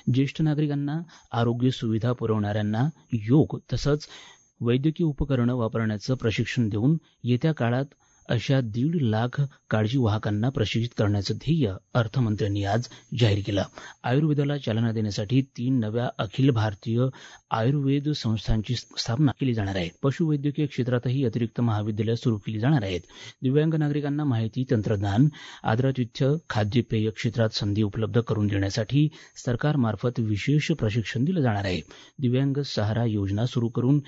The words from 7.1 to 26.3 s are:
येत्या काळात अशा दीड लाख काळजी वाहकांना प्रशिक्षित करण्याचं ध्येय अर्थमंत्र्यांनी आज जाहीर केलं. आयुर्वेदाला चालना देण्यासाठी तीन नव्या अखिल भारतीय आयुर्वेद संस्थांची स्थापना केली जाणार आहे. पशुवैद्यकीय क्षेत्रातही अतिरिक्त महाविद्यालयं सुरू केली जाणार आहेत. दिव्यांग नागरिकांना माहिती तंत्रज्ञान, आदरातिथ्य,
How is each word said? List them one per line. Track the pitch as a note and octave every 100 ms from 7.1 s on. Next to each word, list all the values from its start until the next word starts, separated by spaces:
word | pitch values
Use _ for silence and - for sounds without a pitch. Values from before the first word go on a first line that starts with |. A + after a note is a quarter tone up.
| _
येत्या | A#2+ B2 D#3+
काळात | D3+ A#2 B2 D3+ _ _ _ -
अशा | A#2 - C3+
दीड | A#2 A2+ D3 F3
लाख | A#2+ G#2+ B2 - C#3 - _
काळजी | A2 G#2+ C3+
वाहकांना | A2+ G#2+ A2 G#2 A#2+
प्रशिक्षित | C3+ G#2 A2+ A#2 -
करण्याचं | G#2 G2+ F#2+ G#2+
ध्येय | - E3 A2 F#2 -
अर्थमंत्र्यांनी | B2 A2 C3+ A2+ G2+ G#2 G2+
आज | G2 A2 B2 - _ A#2
जाहीर | A#2 G2+ G2
केलं. | G2+ - - - -
आयुर्वेदाला | A#2+ C3+ D#3 D3 C#3+ C#3+
चालना | B2 A2 A#2
देण्यासाठी | A2 G#2+ G2+ G2+ B2+
तीन | C3+ - A#2+ C3
नव्या | G#2+ A#2 A#2+ -
अखिल | A2+ - C3+
भारतीय | A2+ G#2+ G2 A#2 A#2 C3 - - - _
आयुर्वेद | A2+ A#2+ D3 C3+ C#3+ C#3+
संस्थांची | C#3+ A#2 G#2+ - A2 G2+ A#2
स्थापना | - - - A#2+ D3
केली | - C3+
जाणार | A2 G2 F#2+
आहे. | E2+ -
पशुवैद्यकीय | C#3+ C3 D#3+ D3 C#3+ D3 D3
क्षेत्रातही | - B2 B2 B2+ C3 B2
अतिरिक्त | A2+ A#2 -
महाविद्यालयं | A#2+ G#2+ G#2+ G#2+ A2 A#2
सुरू | B2+ G#2+
केली | - G#2+
जाणार | B2 D3+
आहेत. | G2 F2 - - - -
दिव्यांग | B2+ C#3+ D#3
नागरिकांना | D#3+ D3 D3 C#3+ C#3+
माहिती | D3+ A2+ A2 C3 C3
तंत्रज्ञान, | A#2+ G#2 G#2 G2+ G#2 D3+ - - -
आदरातिथ्य, | - A2+ C3+ C3 A#2 - C3+